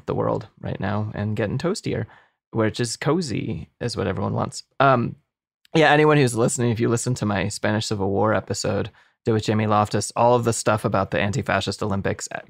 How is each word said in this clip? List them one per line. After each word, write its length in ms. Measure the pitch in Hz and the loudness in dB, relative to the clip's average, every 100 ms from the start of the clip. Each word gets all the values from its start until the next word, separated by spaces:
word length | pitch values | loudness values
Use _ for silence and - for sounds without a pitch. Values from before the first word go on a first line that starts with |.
the 100 | - | -6
world 340 | 95 110 110 110 _ | -2 -2 -2 -6 _
right 180 | - - | -10 -6
now, 320 | 98 101 107 | -4 -4 -4
and 200 | - 104 | -4 -4
getting 220 | 107 104 131 | -2 -4 -2
toastier, 500 | 170 214 - - - - _ _ _ | -4 -4 -4 -4 -6 -12 _ _ _
which 280 | 113 107 - | -2 0 0
is 200 | 120 - | -4 -4
cozy, 720 | 143 165 156 101 - - - _ | -2 -2 -2 -4 -6 -8 -12 _
is 160 | 123 98 | -6 -4
what 100 | 98 | -4
everyone 280 | 95 107 | -2 -2
wants. 280 | 110 104 - - - | -2 -4 -8 -12 2
Um, 380 | 135 127 113 - _ _ _ _ _ | 4 4 0 -6 _ _ _ _ _
yeah, 160 | 165 147 | 2 4
anyone 280 | 147 151 147 | 6 6 6
who's 180 | 127 113 | 4 2
listening, 340 | 120 - 120 | 0 0 0
if 80 | 110 | 0
you 120 | 117 | 0
listen 240 | 117 - | 0 -2
to 100 | 123 | -2
my 240 | 104 98 98 | 0 0 -2
Spanish 380 | - 107 107 - | -2 -2 0 -2
Civil 240 | 104 98 | -2 0
War 240 | 98 104 | 2 2
episode, 560 | 101 - 104 101 101 101 - _ _ | 2 -2 -4 -2 -2 -4 -10 _ _
did 80 | - | -2
with 120 | 110 | 0
Jamie 220 | 110 107 107 | 0 0 2
Loftus, 460 | 104 107 - - | 2 2 0 -2
all 200 | - 117 | 2 4
of 100 | 120 | 4
the 80 | 117 | 2
stuff 320 | 113 - 107 | 0 0 0
about 260 | 113 98 95 | 0 0 0
the 80 | 78 | 0
anti-fascist 600 | 98 101 98 95 98 - | 0 -2 -2 -2 -2 -4
Olympics 460 | 104 98 95 95 - - | -4 -2 -2 -4 -8 -12